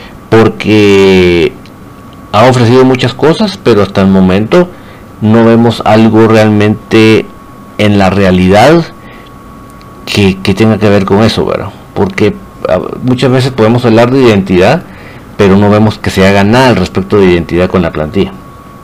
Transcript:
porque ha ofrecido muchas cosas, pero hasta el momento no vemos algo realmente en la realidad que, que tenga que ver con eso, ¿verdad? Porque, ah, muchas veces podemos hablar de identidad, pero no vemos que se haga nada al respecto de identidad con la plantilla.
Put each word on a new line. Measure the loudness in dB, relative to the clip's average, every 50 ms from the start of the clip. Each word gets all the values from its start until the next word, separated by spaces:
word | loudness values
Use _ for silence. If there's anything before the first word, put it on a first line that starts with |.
| -20 -20 -20 -18 -8 -2
porque | 0 2 2 2 -2 -4 -4 -2 0 2 2 2 2 2 2 2 2 2 2 2 2 0 0 -2 -4 -8 -20 -20 -20 -20 -20 -20 -20 -20 -20 -20 -20 -20 -14 -4
ha | 0 2 2
ofrecido | 2 2 2 2 2 2 2 2
muchas | 2 0 0 -2 -4 -4
cosas, | -2 0 0 0 0 -2 -6 -6 -6 -2
pero | 0 0 0
hasta | 0 -2 -2 -2
el | 0 2
momento | 2 2 2 2 0 0 -2 0 0 0 0 -2 -6 -20 -20 -20 -20 -20 -20 -20 -12 -6
no | -2 0 2 2 4
vemos | 4 4 2 2 0 0 -2 -2
algo | 0 2 2 2 2 4 2 2 4
realmente | 4 2 2 2 2 0 0 0 -2 -4 -4 -2 0 2 2 4 2 0 -2 -4 -12 -20 -20 -20 -20 -20 -20 -16 -8 -4
en | -2 0 0 0
la | 0 0
realidad | 0 0 0 0 0 2 2 2 2 4 4 4 2 2 0 -4 -10 -20 -20 -20 -20 -20 -20 -20 -20 -20 -20 -20 -20 -20 -20 -20 -20 -20 -20 -20 -20 -18 -12
que, | -8 -4 0 0 0 -2 -2
que | -4 -4 -2
tenga | 0 0 0 0 0
que | 0 0
ver | 0 0 0
con | 0 0 0 0
eso, | 0 0 -2 -4
¿verdad? | -4 -4 -6 -6 -10 -14 -18 -20 -14 -6
Porque, | -6 -6 -4 -4 -2 -4 -4 -4 -6 -14 -20 -20 -12 -6 -4
ah, | -4 -4 -4 -6 -10 -8 -4
muchas | -4 -4 -2 -2 0
veces | 0 0 -2 -2
podemos | -2 0 0 0 0 0 0
hablar | 0 2 2 2 2
de | 2 2
identidad, | 2 2 2 0 0 0 0 0 2 0 0 -2 -4 -10 -20 -20 -20 -20 -20 -20 -20 -14 -4 -2
pero | 0 2 2
no | 2 2 2
vemos | 2 2 2 0 -2 -4
que | -8 -6
se | -2 0 0 2
haga | 2 2 0
nada | 0 0 2 2 0
al | 0
respecto | 0 -2 -4 -4 -6 -6 -2 0 2
de | 2 2
identidad | 2 0 -2 -2 -2 -2 -2 -2
con | -2 -2
la | -2 -2
plantilla. | -4 -6 -8 -6 -4 -4 -4 -4 -6 -16 -20 -20 -20 -20 -20 -20 -20 -20